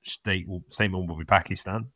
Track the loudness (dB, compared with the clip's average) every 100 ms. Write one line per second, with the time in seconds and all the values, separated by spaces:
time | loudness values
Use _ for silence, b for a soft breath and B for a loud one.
0 | -12 -6 0 0 -2 -8 -8 0 0 0
1 | -4 -6 4 4 4 -4 -4 -6 -6